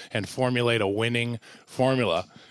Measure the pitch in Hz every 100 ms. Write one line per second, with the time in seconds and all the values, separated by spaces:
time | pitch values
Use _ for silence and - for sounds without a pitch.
0 | - 113 98 - 127 123 120 117 98 101
1 | 117 120 120 117 - - - - 131 131
2 | 107 85 90 - -